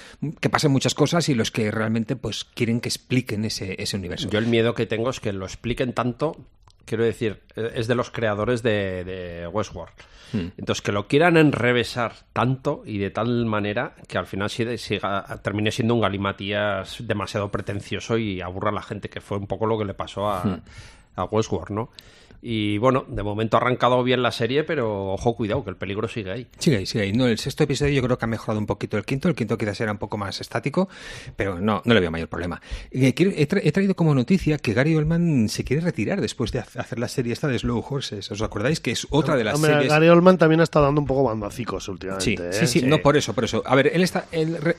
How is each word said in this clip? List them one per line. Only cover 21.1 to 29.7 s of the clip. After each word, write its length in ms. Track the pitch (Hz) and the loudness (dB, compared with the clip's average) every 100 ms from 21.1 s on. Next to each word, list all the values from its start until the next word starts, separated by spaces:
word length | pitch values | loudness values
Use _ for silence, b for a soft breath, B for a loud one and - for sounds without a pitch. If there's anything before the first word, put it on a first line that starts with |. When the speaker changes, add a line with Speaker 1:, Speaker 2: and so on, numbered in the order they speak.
| - | -6
Speaker 2:
a 80 | 90 | -2
Westworld, 460 | 110 110 90 - | 0 0 -2 -4
¿no? 180 | 104 117 b b b b b | -6 -6 b b b b b
Y 360 | - 110 104 104 | -6 -2 0 2
bueno, 260 | 127 131 - | 4 2 0
de 120 | 110 | -6
momento 360 | 101 104 110 117 | -4 -2 2 2
ha 20 | |
arrancado 420 | 123 123 123 127 | 2 2 4 4
bien 220 | 123 123 | 2 2
la 80 | 120 | 2
serie, 320 | - 117 139 | 0 0 0
pero 480 | 160 156 113 101 98 | 0 -2 -2 -2 -2
ojo, 240 | 98 120 113 | -2 0 0
cuidado, 260 | 107 107 101 | 0 -2 -4
que 60 | |
el 40 | 90 | -6
peligro 320 | 95 101 113 | -6 -4 -4
sigue 240 | 120 95 | -6 -6
ahí. 160 | 90 120 - | -8 -10 -2
Speaker 1:
Sigue 200 | 175 110 | 2 2
ahí, 80 | 95 | 2
sigue 180 | 120 | -2
ahí. 80 | 98 | 0
No, 160 | 110 127 | 2 2
el 100 | 107 | 2
sexto 280 | 143 - 143 | -2 0 0
episodio 260 | 131 143 | 2 0
yo 100 | 143 | 2
creo 160 | 123 123 | 2 0
que 60 | |
ha 60 | 113 | -2
mejorado 320 | 113 - 107 | -2 -2 -2
un 40 | 104 | 0
poquito 300 | 101 107 107 | -2 -2 -4
el 80 | |
quinto. 240 | - 135 175 | -2 0 0
El 80 | 147 | 0
quinto 220 | 110 117 | -2 -2
quizás 240 | 107 | -2